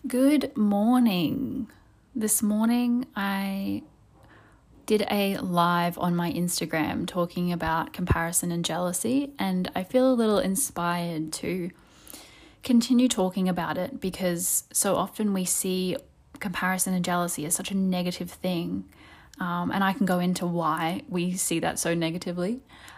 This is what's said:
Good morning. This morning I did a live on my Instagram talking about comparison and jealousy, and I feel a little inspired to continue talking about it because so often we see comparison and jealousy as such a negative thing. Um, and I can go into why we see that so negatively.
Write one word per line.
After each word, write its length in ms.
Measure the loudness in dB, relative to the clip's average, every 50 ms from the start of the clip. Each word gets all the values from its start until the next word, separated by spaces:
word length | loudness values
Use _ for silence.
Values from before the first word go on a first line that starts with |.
| -6
Good 500 | -2 2 4 6 6 6 4 2 0 0
morning. 1120 | 2 2 4 4 4 4 4 6 6 6 4 4 4 2 0 0 -2 -4 -4 -4 -6 -6 -8 -10 -20 _ _ _ _ _ _ _
This 280 | -4 0 0 0 2
morning 640 | 2 0 2 2 2 2 2 2 2 2 0 0 -2 -4 -6
I 680 | -4 -2 -2 -2 -2 -4 -4 -4 -6 -4 -4 -6 -6 -8 -12 -20 _ -20 -20 _ -20 -20 -20 -20 -20 -20 -20 -20 _ _ _ -20 -20 -2
did 200 | 0 2 2 2 0
a 260 | 0 0 0 0 0
live 640 | -2 -4 0 2 2 4 4 4 2 2 0 -2 0
on 180 | 0 0 2
my 160 | 2 0 0
Instagram 760 | 0 0 -2 -2 -2 -2 -4 -2 0 -2 0 0 -2 -4 -4
talking 460 | -4 -2 -2 -2 -2 -2 -2 -2 -2
about 400 | -2 -2 -2 -2 -2 -2 -2 -4
comparison 580 | -6 -8 0 0 0 0 0 0 -2 -2 -2 0
and 140 | -4 -2 -2
jealousy, 720 | -2 -2 -2 -2 -2 -4 -2 -2 0 0 0 -2 -2 -4 -4
and 320 | -2 0 0 0 -2 -2 -4
I 80 | -6 -6
feel 260 | 2 2 4 4 6
a 40 | 4
little 240 | 4 4 4 4 2
inspired 960 | 2 2 0 0 -2 -4 -4 -4 -2 -2 -2 -2 -2 -4 -4 -4 -6 -6 -6
to 360 | -6 -4 -4 -4 -4 -4 -8 -10 -14 -20 -20 -20 -20 -20 -20 -20 -20 -20 -20 -20 -20 -20 -20 -20 _
continue 460 | -2 4 4 4 6 6 4 6 6 4
talking 380 | 4 2 0 0 2 0 0
about 300 | 0 0 0 -2 -4 -4
it 240 | -4 -4 -6 -6 -6
because 640 | -6 -6 -4 -2 -2 -2 -2 -2 -2 -2 -2 -2 -4 _
so 240 | -2 0 2 2 2
often 380 | 2 0 -2 -2 -2 0 0 2
we 100 | 0 0
see 540 | -2 -2 -2 0 -2 0 0 0 -2 -4 -6 -8 -14 _ _ _ _ -16 -8
comparison 560 | -8 -6 -4 -2 0 0 0 0 0 0 0
and 100 | 0 2
jealousy 400 | 2 2 0 0 0 -2 -4 -2
as 100 | -2 -2
such 160 | -4 -4 -4
a 60 | -2
negative 540 | 0 0 2 0 0 -2 -4 -4 -6 -8 -10
thing. 560 | -10 -6 -4 -2 -2 -2 -2 -4 -6 -6 -8 -10 -20 -20 -20 -20 -20 -20 -20 -20 -10 -8
Um, 320 | -6 -4 -2 -2 -2 -2
and 140 | 0 2 2
I 80 | 2
can 140 | 2 2 2
go 120 | 2 2 2
into 280 | 2 0 0 0 -2
why 560 | -2 -2 0 0 0 0 0 0 -2 -2 -4 -6 -4
we 240 | -4 -2 -2 -2 -2
see 240 | -2 -2 -2 -2 0
that 200 | 0 -2 -2 -2
so 140 | -2 0
negatively. 680 | 0 0 0 -2 -2 -4 -6 -6 -4 -2 -2 -2 -2 -6 -8 _ -20 -20 -20 -20 -20